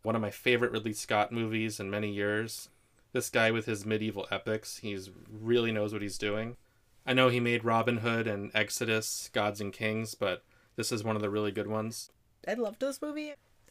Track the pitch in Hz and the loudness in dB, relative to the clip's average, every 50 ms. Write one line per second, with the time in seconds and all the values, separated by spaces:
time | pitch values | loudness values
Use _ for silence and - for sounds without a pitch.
0 | - 110 113 113 107 104 - - - 127 123 117 120 117 113 110 107 117 104 - | -2 0 0 0 0 -2 -4 0 2 4 4 4 4 2 0 -2 -2 -4 -4 -4
1 | - - 113 104 104 - 120 117 113 110 113 110 110 110 107 - 101 95 101 104 | -2 2 4 4 4 2 2 -2 0 0 0 0 0 -2 -2 -4 -4 -4 -2 -2
2 | 107 104 101 101 101 104 104 107 113 110 - - - - _ _ _ _ _ _ | -2 -2 0 0 0 0 0 0 -2 -4 -8 -10 -12 -16 _ _ _ _ _ _
3 | _ _ - 127 - - - 117 113 113 113 113 107 117 110 101 98 110 110 107 | _ _ -4 -4 -2 0 2 4 4 4 4 2 0 -2 -4 -2 0 0 0 0
4 | 110 110 101 98 - - 98 95 - 110 110 110 - - - - - 104 101 95 | 0 -2 -4 -6 -4 -4 -4 -4 -2 -2 -2 -2 -4 -8 -12 -8 -8 -6 -6 -6
5 | 92 95 - - - - 107 107 110 117 120 120 117 113 110 107 104 104 110 101 | -8 -12 -16 -20 -18 -16 -14 -4 2 4 4 4 4 4 2 0 0 0 -2 -4
6 | 104 98 - - 107 104 104 107 110 117 123 - _ _ _ _ _ _ _ _ | -4 -6 -4 -2 -2 -2 -2 -2 -4 -6 -8 -14 _ _ _ _ _ _ _ _
7 | - 135 127 131 131 127 120 123 120 120 120 113 113 117 113 113 113 120 117 110 | -2 2 6 6 6 6 6 4 4 2 2 2 2 4 4 4 4 2 2 2
8 | 113 117 113 117 110 110 104 101 101 - - 110 107 - - - 120 113 110 110 | 2 0 0 2 0 0 -2 -2 -4 -2 0 0 0 0 -2 -2 0 2 2 2
9 | 110 - - - - - - 113 104 107 101 101 104 98 - - 110 107 107 110 | 0 -2 -6 -8 -8 -4 0 0 0 0 0 -2 -4 -6 -6 -4 -2 -2 -2 -2
10 | 113 107 - - 107 95 90 - - _ _ _ _ _ _ - 110 - 123 107 | -4 -6 -4 -2 -2 -2 -2 -4 -8 _ _ _ _ _ _ -4 -2 -2 -2 -2
11 | 107 113 110 104 107 101 101 107 107 104 98 107 98 104 107 110 107 113 117 - | 0 0 0 0 0 0 0 0 0 0 0 -2 -2 -2 -2 -2 -2 -4 -6 -10
12 | - - _ _ _ _ _ _ - 180 208 247 226 202 - - 262 277 269 - | -12 -16 _ _ _ _ _ _ -6 -4 -2 -2 -2 -4 -4 -4 -4 -4 -4 -4
13 | 302 302 294 302 302 294 285 - _ _ _ _ _ _ | -6 -6 -6 -6 -8 -8 -12 -14 _ _ _ _ _ _